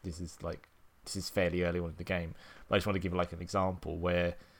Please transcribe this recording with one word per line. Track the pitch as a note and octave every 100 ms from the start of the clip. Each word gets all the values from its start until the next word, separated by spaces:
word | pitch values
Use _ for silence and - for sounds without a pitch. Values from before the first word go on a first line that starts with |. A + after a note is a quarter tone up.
this | F#2+ D#2+
is, | F2 -
like, | E2 D2+ - _ - _ -
this | G2
is | -
fairly | G2+ F2 F2
early | F2 F2
on | E2+
in | D#2+
the |
game. | - F2+ E2 - - - -
But | G#2
I |
just | G#2
wanna | F#2+
give, | F#2
like, | F2+ F2
an | E2+
example | F2 G2 F#2+ F2+ - E2
where, | F2+ F2 F2 - -